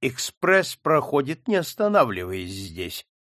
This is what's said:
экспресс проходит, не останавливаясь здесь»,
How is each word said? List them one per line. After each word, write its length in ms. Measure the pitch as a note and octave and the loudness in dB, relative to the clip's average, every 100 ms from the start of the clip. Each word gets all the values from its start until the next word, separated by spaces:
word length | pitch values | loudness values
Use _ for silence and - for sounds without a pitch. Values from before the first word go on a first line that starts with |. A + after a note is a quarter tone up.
экспресс 720 | C3 B2 - - E3+ F#3+ F3 | -4 -4 -8 -2 4 4 2
проходит, 720 | - D3+ D#3 - C#3+ C3+ D#3+ - | -4 0 2 2 0 0 -4 0
не 100 | G3 | 0
останавливаясь 920 | D#3+ - G#3 G3+ B2+ F#2 F2+ F#2+ F2+ | 0 -2 2 4 4 0 -6 -6 -6
здесь», 560 | G2 F#2+ E2 F2 - - _ _ | -10 -10 -8 -8 -10 -14 _ _